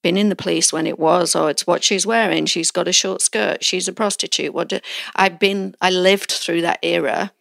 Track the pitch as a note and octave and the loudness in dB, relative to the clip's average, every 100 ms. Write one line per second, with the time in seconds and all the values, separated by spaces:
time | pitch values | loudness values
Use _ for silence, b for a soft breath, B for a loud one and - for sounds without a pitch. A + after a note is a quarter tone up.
0 | F3 F#3 G#3 F#3 F3+ E3 E3 D#3 D#3+ - | 0 2 2 0 -2 0 0 0 -4 0
1 | D#3+ F3+ E3 E3+ D#3 C#3+ - E3+ - G3 | 2 2 2 0 0 0 0 0 0 0
2 | F#3+ A3+ G#3 E3 D#3+ F3 D#3+ - F3 F3+ | 0 2 2 0 0 -2 -2 -2 0 0
3 | F#3+ F#3+ - G#3+ G#3 - - F3+ F#3 F#3+ | 0 -2 -2 0 -2 -2 -2 -2 -4 -2
4 | G#3+ - - - - - F3 G3 B B | -2 -2 -4 -2 -2 -4 -4 -4 B B
5 | B - F#3+ E3+ G3 G3 F#3+ - F3+ F#3 | B 2 0 2 0 0 -6 -2 0 4
6 | F#3 G3 - - - E3+ E3+ - E3+ E3+ | 4 4 0 -4 -2 0 0 0 0 0
7 | C#3 - G3 _ | 0 -2 -4 _